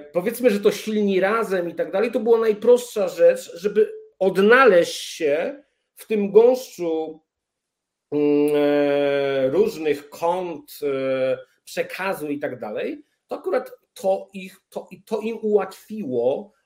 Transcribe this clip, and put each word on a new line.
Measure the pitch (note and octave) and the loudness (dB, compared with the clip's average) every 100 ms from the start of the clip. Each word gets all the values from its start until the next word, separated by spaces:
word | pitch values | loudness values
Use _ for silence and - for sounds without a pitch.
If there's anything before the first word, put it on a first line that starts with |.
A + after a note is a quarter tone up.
| - | -4
powiedzmy, | E3+ F3+ A#3 A#3+ | -4 -4 0 2
że | G3+ | 2
to | G3+ | 2
Silni | G3 - G#3+ G3+ F#3+ | 0 -2 0 0 2
Razem | F#3+ A3+ G#3 F#3+ E3+ | 0 0 -2 -2 -4
i | |
tak | E3 D#3+ | -6 -4
dalej, | F#3+ A#3 | -2 -2
to | B3 | 0
była | A3 A3+ | 2 2
najprostsza | A3+ G#3 A3+ A#3+ - - F#3 | 2 0 4 4 2 -4 -4
rzecz, | E3+ E3+ E3+ - E3+ | 4 4 4 -2 -8
żeby | G3+ G3+ G#3+ - - - | -2 0 0 -2 -16 -4
odnaleźć | F#3+ F3+ G3+ B3 C4+ F3+ E3 - | -2 2 6 6 6 6 2 -2
się | - - D#3 D3 G3 C#4+ _ _ _ | -12 -6 -2 -2 -4 -10 _ _ _
w | _ - | _ -6
tym | A3 G3 | -2 2
gąszczu, | G3+ A#3 B3+ - - E3+ D#3+ D#3+ D#3 _ _ _ _ _ _ _ _ _ | 6 6 4 -2 -8 -4 -4 -6 -12 _ _ _ _ _ _ _ _ _
mm, | D3 D3 D3 D3 | 0 2 4 2
e, | D3 D3 D3 C#3+ C#3+ C#3+ C#3 C#3 C3+ C3 | 2 2 2 2 2 0 0 -2 0 0
różnych | D3+ G#3+ D#3 D#3 C#3+ - | 2 0 0 -4 -4 -6
kont, | - E3+ F3+ F3+ D3+ - - | -6 -2 -2 -4 -10 -16 -10
e, | D3 C3+ C3+ C3 C3 B2+ - _ | -6 -4 -4 -2 -2 -4 -8 _
przekazu | - - F3 - F#3 E3 D3+ | -12 -8 -8 -6 -6 -6 -6
i | D3 | -6
tak | D3 A#2+ | -8 -8
dalej, | A2 A2+ G#3 D#4 _ _ - | -10 -8 -8 -10 _ _ -14
to | - | -12
akurat | - B3+ - - _ | -4 -4 -6 -14 _
to | - F#3+ G3 G3 | -6 -2 -2 -4
ich, | G3 F#3 - _ | -16 -18 -20 _
to, | G3 - F3+ - | -16 -16 -18 -10
to | A3 | -8
im | G#3+ A3 | -6 -6
ułatwiło | A3 G#3 F#3+ - - G#3+ E3 B2 A#2+ D3+ G3+ _ | 0 0 0 -10 -16 -12 -6 -2 0 -2 -6 _